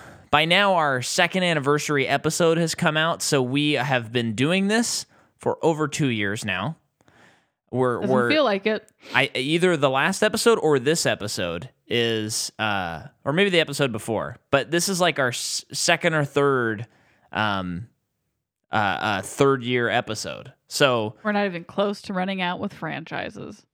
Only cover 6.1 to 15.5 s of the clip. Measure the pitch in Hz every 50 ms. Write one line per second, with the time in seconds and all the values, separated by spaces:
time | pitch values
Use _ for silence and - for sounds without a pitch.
6.1 | 117 107 104 98 104 117 - 104 92 90 101 156 165 _ _ _ _ _ _ _
7.1 | _ _ - _ _ _ _ _ _ _ _ - - 123 127 123 120 87 - -
8.1 | 131 127 120 120 294 311 277 220 202 190 - 214 220 - - _ _ _ - -
9.1 | - 123 139 - - 127 131 147 160 170 175 185 170 143 143 135 131 135 147 175
10.1 | 190 - 214 214 226 214 - 233 226 202 - 156 147 131 120 143 165 165 - 131
11.1 | 107 - 98 110 - - 92 87 82 87 127 - _ _ _ - 117 120 117 117
12.1 | 113 110 107 107 107 - - - - - 110 107 104 98 90 85 82 78 - -
13.1 | _ _ - 135 143 180 202 202 180 165 156 143 139 - 143 127 110 107 - -
14.1 | 110 95 69 73 - - _ - - 135 120 123 160 170 170 196 196 170 180 165
15.1 | 143 147 135 123 123 - - -